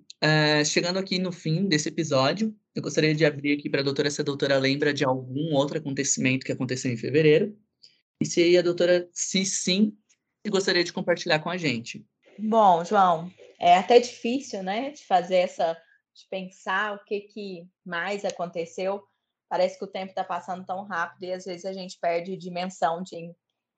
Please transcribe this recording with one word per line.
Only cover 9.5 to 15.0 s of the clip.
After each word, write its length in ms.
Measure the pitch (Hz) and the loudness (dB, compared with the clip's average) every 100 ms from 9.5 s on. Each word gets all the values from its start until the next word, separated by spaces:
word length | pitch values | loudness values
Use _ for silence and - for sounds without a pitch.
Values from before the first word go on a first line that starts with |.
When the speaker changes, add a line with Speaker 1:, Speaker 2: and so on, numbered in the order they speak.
| - - 185 214 - _ _ _ _ | -2 -2 2 0 0 _ _ _ _
Speaker 1:
se 60 | 214 | -4
gostaria 340 | 190 190 175 | 0 2 0
de 80 | 165 | 0
compartilhar 480 | - 180 170 180 156 | -2 -2 -2 2 0
com 120 | 160 | 0
a 60 | 180 | -4
gente. 460 | 160 117 120 - - _ _ - | -2 -4 -6 -14 -18 _ _ -8
Speaker 2:
Bom, 440 | 214 226 208 170 | 0 4 6 6
João, 480 | 175 214 185 165 175 - - _ | 4 4 4 2 -4 -14 -20 _
é 180 | 175 180 | 6 6
até 220 | 202 240 | 8 6
difícil, 640 | 240 - 233 262 - 208 | 6 -2 -4 -4 -6 -8
né, 260 | 190 208 277 | -6 -4 -6
de 160 | 294 | -10